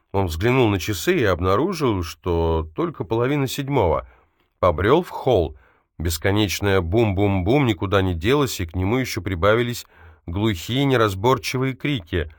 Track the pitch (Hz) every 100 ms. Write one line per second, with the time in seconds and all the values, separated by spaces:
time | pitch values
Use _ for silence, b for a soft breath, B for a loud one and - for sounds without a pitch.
0 | _ 98 95 80 113 131 117 98 - 104
1 | - 180 107 85 92 101 170 170 139 98
2 | 82 - 90 85 82 80 82 - 170 147
3 | 127 113 123 147 135 - 139 139 92 69
4 | - b b b b - 92 78 95 151
5 | 175 - - 110 78 - b b b -
6 | 80 82 101 101 107 - 101 95 82 104
7 | 113 95 101 98 90 139 131 107 101 98
8 | 95 85 92 143 135 - 87 92 92 123
9 | 127 - 98 92 98 113 120 120 - b
10 | b b - 90 110 87 - 123 139 127
11 | 110 95 113 131 - 127 131 127 143 139
12 | - 90 76